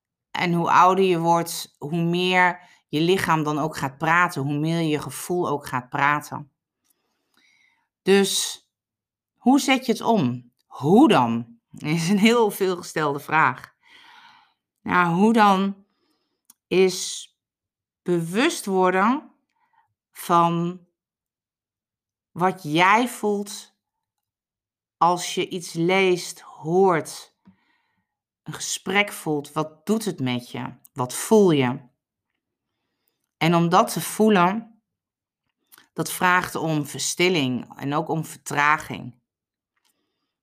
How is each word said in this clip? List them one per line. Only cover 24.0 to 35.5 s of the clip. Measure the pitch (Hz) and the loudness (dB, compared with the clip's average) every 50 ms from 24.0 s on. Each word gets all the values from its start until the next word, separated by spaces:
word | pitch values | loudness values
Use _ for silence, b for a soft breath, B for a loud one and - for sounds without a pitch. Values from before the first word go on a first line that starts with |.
| _ _ _ _ _ _ _ _ _ _ _ _ _ _ _ _ _ _ _ - | _ _ _ _ _ _ _ _ _ _ _ _ _ _ _ _ _ _ _ 0
als | 165 175 180 170 - - - | 2 2 2 0 -4 -6 -6
je | 190 170 - | -6 -6 -6
iets | 185 180 165 - - | -8 -10 -12 -8 -6
leest, | 165 165 180 185 190 190 185 180 170 - - - - | -2 0 0 2 2 2 2 0 0 -4 -8 -14 -16
hoort, | - - - - 135 156 170 185 196 190 170 151 135 - - - - - _ _ _ b b b b b b b b b b b b b _ _ _ _ _ _ _ | -20 -20 -20 -12 -6 -2 2 4 4 4 2 0 -2 -6 -12 -18 -20 -20 _ _ _ b b b b b b b b b b b b b _ _ _ _ _ _ _
een | - - | -16 -14
gesprek | - - - - - - 185 190 202 202 202 | -10 -8 -8 -8 -8 -6 -4 -2 -2 -2 -2
voelt. | - - - 160 151 143 139 - | -6 -10 -6 -6 -4 -4 -6 -6
Wat | - 156 151 156 - _ - | -6 -6 -6 -6 -8 _ -4
doet | - 214 220 220 | -2 -2 -2 -2
het | 196 170 - | -6 -6 -4
met | 131 127 123 120 120 - | -4 -4 -4 -4 -6 -8
je? | - 120 127 127 131 - _ - - | -12 -12 -12 -12 -14 -18 _ -12 -8
Wat | 131 123 123 - | -6 -6 -6 -6
voel | - - - 220 214 202 180 | -6 0 4 4 6 6 6
je? | 156 139 127 123 135 - - _ _ _ _ _ _ _ _ _ _ _ _ _ _ _ _ _ _ _ _ _ _ _ _ _ _ _ _ _ _ - | 4 2 2 0 -2 -6 -10 _ _ _ _ _ _ _ _ _ _ _ _ _ _ _ _ _ _ _ _ _ _ _ _ _ _ _ _ _ _ -4
En | 160 165 175 | 0 0 2
om | 170 170 170 | 2 2 4
dat | 175 165 165 - - | 4 2 2 2 -2
te | 170 | -8
voelen, | - - - - 214 220 208 180 175 185 202 226 - - _ _ _ _ _ _ _ _ _ _ _ _ _ _ _ _ | -8 -6 -2 2 2 4 4 4 4 2 0 -2 -8 -12 _ _ _ _ _ _ _ _ _ _ _ _ _ _ _ _